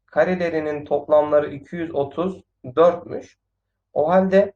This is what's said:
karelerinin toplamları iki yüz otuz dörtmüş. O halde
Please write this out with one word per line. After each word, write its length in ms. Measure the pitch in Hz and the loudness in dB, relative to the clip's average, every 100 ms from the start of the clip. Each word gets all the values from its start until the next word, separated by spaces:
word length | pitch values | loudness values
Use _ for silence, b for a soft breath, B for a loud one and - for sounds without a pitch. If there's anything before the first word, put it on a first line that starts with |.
| _ | _
karelerinin 800 | - 160 180 170 160 151 147 143 | 0 0 0 -2 -4 -4 -8 -4
toplamları 680 | 143 - 151 151 147 147 | -4 2 2 4 2 0
iki 220 | 143 - 175 | -8 -12 -10
yüz 200 | 165 143 | -6 -4
otuz 480 | 135 - 180 190 _ _ 131 123 | -6 -4 -6 -6 _ _ -10 4
dörtmüş. 640 | 170 - - - - _ _ _ _ _ _ | 4 2 -8 -14 -14 _ _ _ _ _ _
O 160 | 135 151 | -4 0
halde 440 | 185 190 190 202 | 2 2 2 2